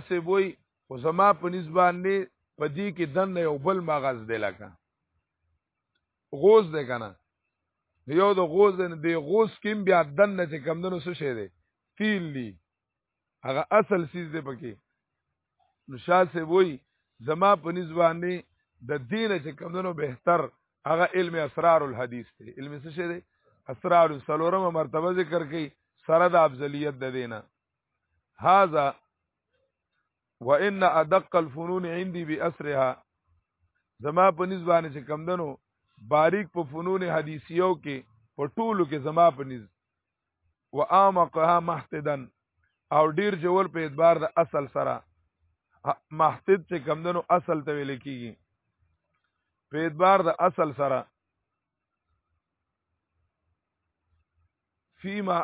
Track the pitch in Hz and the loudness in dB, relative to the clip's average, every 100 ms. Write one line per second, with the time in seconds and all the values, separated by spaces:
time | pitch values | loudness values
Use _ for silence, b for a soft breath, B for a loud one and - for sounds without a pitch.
0 | - 180 165 196 190 - _ _ - 131 | 2 -4 0 0 0 -4 _ _ -16 -6
1 | 156 170 202 202 175 185 156 175 180 180 | -2 4 4 4 -2 -6 -4 2 2 2
2 | 190 196 185 _ _ - 151 147 202 170 | -2 -2 -4 _ _ -8 -6 -4 -6 -4
3 | 156 151 190 180 165 143 151 190 165 147 | -4 -2 -2 0 -2 -2 -2 -2 -2 -2
4 | 135 123 110 110 104 95 101 87 _ _ | -2 -4 -4 -4 -4 -6 -16 -20 _ _
5 | _ _ _ _ _ _ _ _ _ _ | _ _ _ _ _ _ _ _ _ _
6 | _ _ - 139 180 220 180 156 123 123 | _ _ -14 2 6 6 6 -2 -6 -6
7 | 107 92 _ _ _ _ _ _ _ _ | -8 -14 _ _ _ _ _ _ _ _
8 | - 160 202 190 170 175 202 185 180 165 | -4 2 2 2 0 4 4 4 -4 -4
9 | 165 165 143 208 220 - 208 214 190 175 | -2 -2 0 0 0 -2 -6 -2 2 2
10 | 151 143 202 190 170 156 135 165 185 180 | 2 -4 -10 -6 -6 -8 -8 -6 -6 -8
11 | 160 170 143 117 98 _ _ _ _ - | -8 -8 -8 -8 -12 _ _ _ _ -6
12 | 214 202 165 135 113 90 _ _ _ _ | -2 -2 -4 -10 -12 -14 _ _ _ _
13 | _ _ _ _ 120 139 - 214 - 190 | _ _ _ _ -6 -4 0 0 2 -2
14 | 156 175 165 160 139 120 120 101 _ _ | -4 -10 -10 -10 -10 -12 -14 -16 _ _
15 | _ _ _ _ _ _ _ _ - 127 | _ _ _ _ _ _ _ _ -20 -8
16 | 175 180 180 165 160 180 185 131 _ _ | 2 4 4 0 0 4 2 0 _ _
17 | _ _ 117 160 196 196 156 175 165 165 | _ _ -6 2 4 2 0 -6 -6 0
18 | 165 170 175 180 - _ _ _ 120 147 | 2 0 -6 -8 -10 _ _ _ -8 -8
19 | 120 214 220 185 147 143 175 175 185 160 | -4 -2 -2 -2 -6 -14 -10 -8 -6 -6
20 | 147 123 - 170 135 _ _ _ 143 165 | -8 -4 0 0 0 _ _ _ -2 2
21 | 180 185 175 165 147 - 170 160 143 120 | 2 0 -2 -2 -4 0 4 4 2 -6
22 | 123 120 110 _ 110 - 139 147 156 156 | -8 -8 -14 _ -20 -16 -14 -14 -14 -10
23 | 175 175 - _ _ _ - 127 185 175 | -8 -8 -14 _ _ _ -16 -6 4 6
24 | 165 143 143 156 165 185 180 165 147 156 | 6 2 -4 -2 0 0 0 -2 -2 -2
25 | 175 185 160 170 151 160 143 _ _ _ | -2 -2 -2 -2 -4 -8 -8 _ _ _
26 | - 160 180 175 156 127 143 143 147 131 | 2 4 6 6 4 2 -6 -4 -6 -6
27 | 131 127 120 110 - _ _ _ _ _ | -6 -6 -8 -10 -16 _ _ _ _ _
28 | _ _ _ - 135 190 190 151 143 - | _ _ _ -2 4 6 6 2 0 -2
29 | _ _ _ _ _ _ _ _ _ _ | _ _ _ _ _ _ _ _ _ _
30 | _ _ _ - 120 147 202 196 185 156 | _ _ _ -8 0 2 2 2 2 2
31 | 156 185 - 180 160 139 170 185 175 170 | 2 2 2 -2 -2 -6 -6 -6 -4 -6
32 | 190 175 156 151 170 - 147 139 131 127 | -6 -8 -6 -4 -4 -6 -4 -2 -2 -2
33 | _ _ _ _ _ _ _ _ _ _ | _ _ _ _ _ _ _ _ _ _
34 | 131 165 190 160 185 190 170 170 160 143 | -4 2 4 2 -2 -4 0 0 0 -10
35 | 143 151 165 180 151 131 _ _ _ _ | -8 -8 -4 -4 -6 -10 _ _ _ _
36 | 107 147 165 196 180 170 147 156 175 190 | 0 4 4 2 -2 -6 -8 -6 -4 -4
37 | 180 160 151 156 - 165 185 165 147 135 | -2 -2 -4 -10 -6 0 0 0 -4 -10
38 | - _ _ - 143 - 226 208 156 147 | -12 _ _ -8 -6 -2 0 2 0 -2
39 | 139 160 170 135 135 123 104 _ _ _ | -2 4 4 4 -6 -12 -14 _ _ _
40 | _ _ _ _ _ _ _ 135 147 185 | _ _ _ _ _ _ _ -4 2 4
41 | 196 185 165 160 160 175 170 156 - 156 | 6 4 2 2 2 2 0 -6 -6 -8
42 | 147 143 123 _ _ _ _ _ - 147 | -6 -6 -8 _ _ _ _ _ -2 2
43 | 156 156 208 190 175 185 190 165 156 139 | 4 2 -2 0 0 2 0 -2 -6 4
44 | 165 165 151 - 165 151 135 147 131 123 | 4 4 2 0 0 0 -4 -4 -4 -4
45 | _ _ _ _ _ _ _ _ 135 - | _ _ _ _ _ _ _ _ -6 -6
46 | - 156 156 123 - 190 156 170 135 156 | -6 2 2 2 0 0 0 -8 -4 -4
47 | 170 175 - 175 - 160 143 147 139 131 | -4 -4 0 0 0 -4 -4 -6 -6 -10
48 | 135 127 117 - _ _ _ _ _ _ | -12 -12 -12 -16 _ _ _ _ _ _
49 | _ _ _ _ _ _ _ 147 165 151 | _ _ _ _ _ _ _ -6 -4 2
50 | 185 196 165 156 175 - 156 131 139 127 | 4 4 2 0 0 0 -4 -2 -2 -2
51 | - _ _ _ _ _ _ _ _ _ | -6 _ _ _ _ _ _ _ _ _
52 | _ _ _ _ _ _ _ _ _ _ | _ _ _ _ _ _ _ _ _ _
53 | _ _ _ _ _ _ _ _ _ _ | _ _ _ _ _ _ _ _ _ _
54 | _ _ _ _ _ _ _ _ _ _ | _ _ _ _ _ _ _ _ _ _
55 | 190 208 190 170 | -8 -6 -2 -2